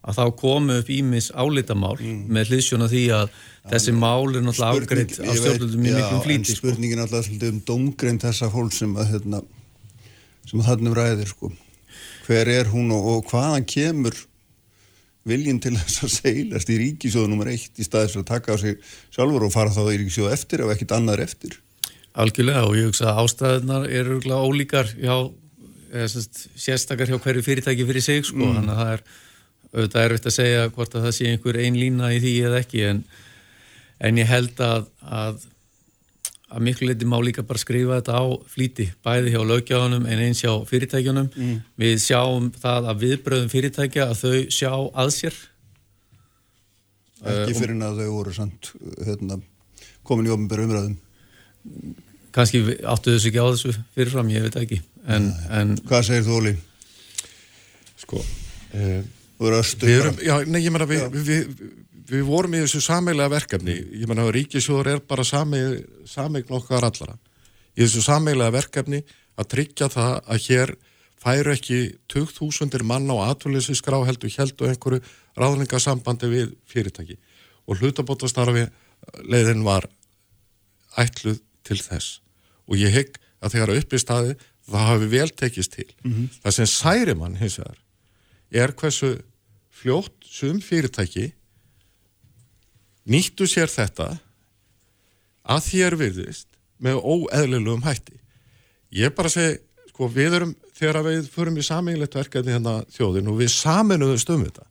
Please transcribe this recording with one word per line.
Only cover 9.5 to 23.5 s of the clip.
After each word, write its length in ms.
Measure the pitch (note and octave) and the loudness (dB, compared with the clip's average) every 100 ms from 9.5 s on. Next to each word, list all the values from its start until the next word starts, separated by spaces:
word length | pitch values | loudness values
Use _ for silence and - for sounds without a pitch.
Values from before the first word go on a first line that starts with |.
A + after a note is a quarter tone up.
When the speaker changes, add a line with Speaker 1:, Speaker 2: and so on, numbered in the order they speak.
| - - _ - - - - _ _ - | -20 -20 _ -20 -20 -20 -20 _ _ -4
Speaker 2:
sem 100 | G#2+ | 0
að 80 | A2+ | 2
þarna 240 | A#2+ A#2 | 2 2
um 60 | A#2 | 2
ræðir, 340 | A#2 G#2+ G2+ | 2 0 -4
sko. 200 | - G2 F2 - _ _ - - - - | -8 -10 -10 -20 _ _ -20 -20 -18 2
Hver 260 | A2+ A2+ | 2 4
er 200 | B2 A2 | 2 2
hún 180 | A#2 A#2+ | 2 2
og, 160 | A2+ G2+ | 2 2
og 180 | A2+ - | 0 0
hvaðan 360 | A#2+ C#3+ D3 A#2+ | 0 2 0 0
kemur 480 | C#3 D#3 D#3 A#2 - - _ _ _ _ _ _ _ _ _ A2 | 0 0 0 -2 -4 -16 _ _ _ _ _ _ _ _ _ -4
viljinn 360 | B2 D3 B2 | -2 0 0
til 80 | C3 B2 | 0 -2
þess 240 | E2+ - | -2 -2
að 100 | B2+ - | -2 0
seilast 560 | C3+ A2 A3 - - A2+ | 0 0 -2 -4 0 0
í 40 | |
ríkissjóð 460 | B2+ D3+ C3+ A2+ G#2+ | 0 -2 0 2 2
númer 220 | G#2+ A2+ | 0 -2
eitt 260 | A#2+ - - | -6 -8 -10
í 80 | A2 | -2
stað 220 | A2+ G#2+ | 0 0
þess 100 | G#2 | -2
að 80 | F#2 | -4
taka 240 | A#2+ A#2 | -4 -2
á 60 | G#2 | 0
sig 240 | G#2 G2+ - - - - | 0 -4 -10 -20 -12 0
sjálfur 320 | C3+ C#3 G#2+ | 2 4 2
og 80 | A2 | 4
fara 160 | G#2+ | 2
þá 140 | G2+ G#2 | 2 2
í 140 | G#2 | 0
ríkissjóð 300 | G2 A2 G2+ C3+ | -2 0 0 0
eftir 300 | - D#3+ A2 | -2 -2 0
ef 80 | G#2 | -2
ekkert 220 | - A2+ | 0 0
annað 220 | A2+ G#2 | 2 0
er 20 | - | -2
eftir? 260 | - - - _ _ - - - | -8 -14 -16 _ _ -12 -12 -14
Speaker 1:
Algjörlega, 560 | - A2 G#2+ B2 C#3 A2 | 0 0 2 2 2 2
og 80 | G#2+ | 2
ég 160 | A2+ | 2
hugsa 160 | G2 A2+ | 0 0
að 160 | G#2+ | 2
ástæðurnar 640 | A#2 - C3 | 0 2 0